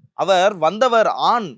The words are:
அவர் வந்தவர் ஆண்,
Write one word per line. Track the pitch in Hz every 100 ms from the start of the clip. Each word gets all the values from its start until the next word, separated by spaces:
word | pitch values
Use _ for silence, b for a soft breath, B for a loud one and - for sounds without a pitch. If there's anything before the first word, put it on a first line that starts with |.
| _ -
அவர் | 160 185 190 190
வந்தவர் | 156 208 254 226 190 104 156
ஆண், | 233 190